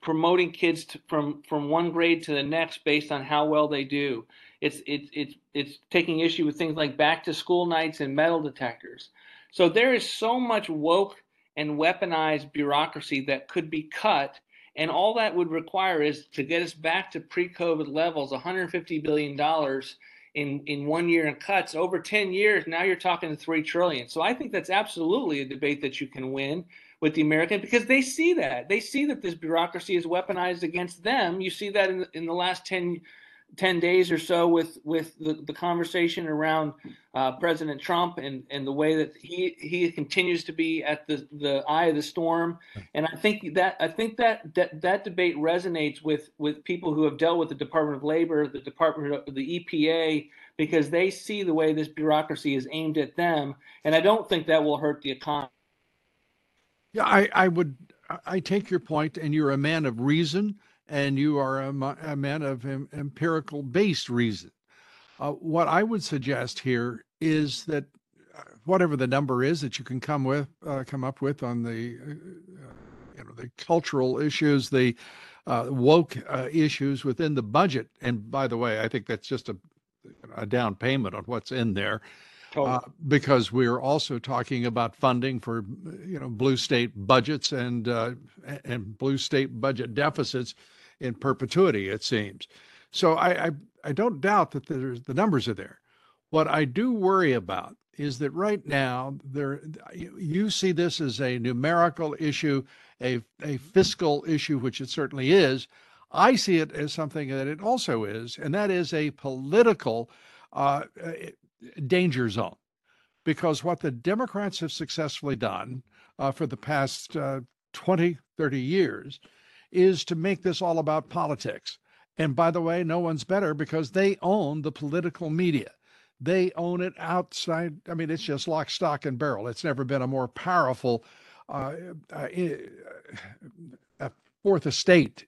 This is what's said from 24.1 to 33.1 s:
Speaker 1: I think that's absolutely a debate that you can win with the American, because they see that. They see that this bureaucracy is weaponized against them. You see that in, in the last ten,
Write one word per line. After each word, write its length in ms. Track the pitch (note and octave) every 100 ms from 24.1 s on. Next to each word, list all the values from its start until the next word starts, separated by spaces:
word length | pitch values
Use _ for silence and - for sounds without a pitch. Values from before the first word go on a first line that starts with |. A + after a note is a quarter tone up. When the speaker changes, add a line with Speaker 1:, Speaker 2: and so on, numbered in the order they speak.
| E3
Speaker 1:
I 120 | F#3+
think 180 | B3+ C#4
that's 180 | F#3+ D#3
absolutely 720 | G3 G#3+ E3+ D#3+ B3 G3 C#3+
a 80 | C3
debate 320 | C3+ C#3+ C#3+
that 180 | C3+ -
you 60 | C3+
can 260 | C3+ C3
win 320 | C3+ - E3+ - - - -
with 140 | D#3
the 80 | D#3
American, 380 | D3+ D#3 E3+ G3+
because 260 | - A#3+ A#3
they 160 | C4+
see 320 | B3+ - E4+
that. 340 | E4 C#3 B2 C#3+
They 120 | G#3+
see 240 | - C#4 D4
that 160 | -
this 120 | F3+
bureaucracy 600 | D#3+ D#3+ E3 F3 F3 -
is 100 | F3+
weaponized 600 | E3 F3+ F#3 F3+ F3+ F3
against 400 | E3 F3+ F3 -
them. 360 | A3 C4 F3+ F#3
You 100 | F#3
see 200 | - G3+
that 200 | G3+ F#3+
in, 160 | F#3 F3
in 140 | D#3+ E3
the 60 |
last 340 | F3 F3+ F3+ -
ten, 340 | F#3 F3 E3+ -